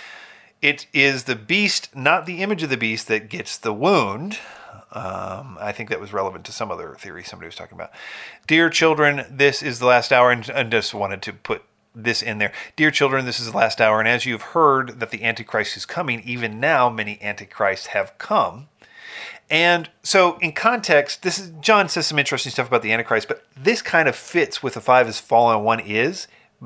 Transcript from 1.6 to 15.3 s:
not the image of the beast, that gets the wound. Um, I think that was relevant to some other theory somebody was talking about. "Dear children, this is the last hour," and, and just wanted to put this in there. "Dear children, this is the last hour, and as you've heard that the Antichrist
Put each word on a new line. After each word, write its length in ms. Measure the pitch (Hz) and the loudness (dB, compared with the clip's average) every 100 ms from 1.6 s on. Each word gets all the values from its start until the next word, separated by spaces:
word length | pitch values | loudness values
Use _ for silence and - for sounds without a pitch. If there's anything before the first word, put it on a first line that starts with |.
| 202 - - 139 | 2 -2 -6 -2
not 300 | 135 175 160 | 2 2 0
the 160 | 175 | -6
image 220 | 196 196 | -4 -2
of 80 | 156 | -2
the 40 | 127 | -2
beast, 320 | 113 110 - | -2 -4 -2
that 220 | 107 107 | -2 -2
gets 260 | - - - | -10 -10 -8
the 160 | 113 | -6
wound. 680 | 104 160 185 104 104 185 208 - - - 98 - | 0 2 2 2 -4 -8 -12 -16 -20 -20 -20 -16
Um, 680 | 107 95 95 95 95 135 85 | -12 -10 -8 -10 -12 -14 -10
I 100 | 104 | -10
think 160 | 101 110 | -8 -8
that 120 | - | -8
was 120 | 98 | -4
relevant 300 | 101 98 90 85 | -4 -4 -6 -14
to 60 | |
some 200 | - 107 | -10 -8
other 240 | 85 80 - | -8 -10 -16
theory 260 | 101 85 | -16 -16
somebody 240 | 87 90 85 | -16 -16 -16
was 80 | - | -16
talking 220 | 87 87 | -18 -16
about. 140 | 82 - - - - - - | -16 -18 -18 -18 -18 -14 2
"Dear 240 | 160 165 | 4 4
children, 560 | - 160 151 147 143 110 | 4 4 4 2 0 -6
this 320 | 131 143 139 | 2 2 2
is 160 | 143 120 | -4 0
the 80 | 123 | 4
last 260 | 123 - | 4 6
hour," 200 | 127 123 | 6 6
and, 180 | 120 110 | 4 -2
and 220 | 127 117 | -4 0
just 240 | 113 - 104 | 0 -2 -4
wanted 260 | 98 95 | -6 -6
to 120 | 110 | -12
put 300 | 95 - 110 - _ _ | -12 -6 -8 -8 _ _
this 280 | 113 113 110 | -6 -4 -2
in 160 | 113 107 | -4 -4
there. 160 | 101 - - - | -4 -4 -12 0
"Dear 160 | 156 | 0
children, 340 | - 143 135 127 | 4 2 2 -2
this 140 | 117 | -6
is 120 | 117 | -6
the 60 | 104 | 0
last 240 | 110 - | 0 4
hour, 180 | 110 107 | 2 4
and 80 | 110 | 2
as 180 | 120 127 | 0 -2
you've 160 | 113 | -6
heard 580 | - 165 151 135 127 120 | -2 4 4 4 -2 -8
that 100 | 110 | -10
the 140 | 110 | -4
Antichrist 520 | 113 | -4